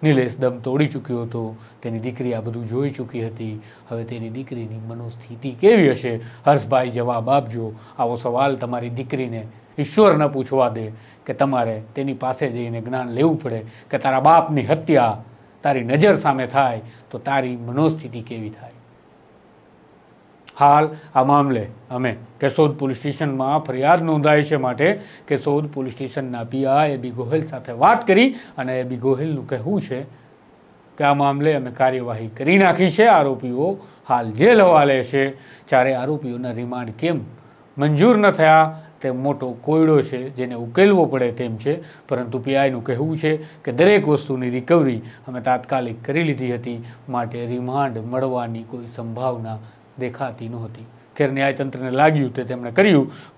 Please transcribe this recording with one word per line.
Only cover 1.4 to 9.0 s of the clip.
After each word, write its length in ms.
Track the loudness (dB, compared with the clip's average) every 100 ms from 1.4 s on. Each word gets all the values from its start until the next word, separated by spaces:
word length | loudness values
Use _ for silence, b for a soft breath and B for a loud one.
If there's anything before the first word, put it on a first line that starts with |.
| -8 -10 B B
તેની 160 | -10 -8
દીકરી 360 | -8 -6 -6
આ 60 | -6
બધું 280 | -6 -8 -6
જોઈ 220 | -4 -4
ચૂકી 360 | -6 -10 -8 -8
હતી. 340 | -8 -10 -12 B B B
હવે 160 | -10
તેની 260 | -10 -10 -10
દીકરીની 500 | -12 -12 -12 -12 -12 -14
મનોસ્થિતિ 640 | -14 -14 -16 -18 -14 -12
કેવી 400 | 0 4 6 6
હશે? 300 | 2 -2 -6 B B 2
હર્ષભાઈ, 440 | 2 2 0 0
જવાબ 400 | -2 -2 -2 0
આપજો. 420 | 0 0 -6 -8 -12 B B
આવો 180 | -4 -4
સવાલ 400 | -4 0 0 -2
તમારી 340 | -6 -6 -8
દીકરીને 560 | -8